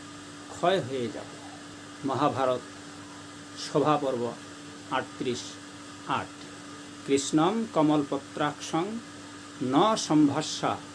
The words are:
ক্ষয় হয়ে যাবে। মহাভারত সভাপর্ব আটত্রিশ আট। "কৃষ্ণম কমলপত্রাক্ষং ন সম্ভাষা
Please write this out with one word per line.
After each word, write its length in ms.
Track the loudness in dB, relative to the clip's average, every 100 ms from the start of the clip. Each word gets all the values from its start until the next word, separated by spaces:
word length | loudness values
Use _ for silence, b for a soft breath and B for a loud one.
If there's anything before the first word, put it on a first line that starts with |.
| -14 -14 -14 -14 -12
ক্ষয় 320 | 2 4 4
হয়ে 260 | 2 -2 -2
যাবে। 280 | -4 -10 -12 -14 -14 -14 -14 -14 -6 -2
মহাভারত 540 | 4 4 4 2 2 -2 -14 -14 -14 -14 -14 -14 -16 -14 -10 0
সভাপর্ব 600 | 2 4 4 2 0 -2 -4 -12 -14 -16 -14 -2
আটত্রিশ 480 | -2 -2 -4 -2 -2 -6 -12 -14 -14 -14 -12 -2
আট। 200 | -2 -2 -10 -14 -14 -14 -14 -14 -10 2
"কৃষ্ণম 580 | 2 4 6 6 4 2
কমলপত্রাক্ষং 1120 | 4 6 4 2 -4 -4 -2 -2 -2 -2 0 0 -4 -10 -14 -14 -14 -14 -4
ন 320 | 2 6 6 4
সম্ভাষা 840 | 6 8 8 6 -2 -2 0 -2 -6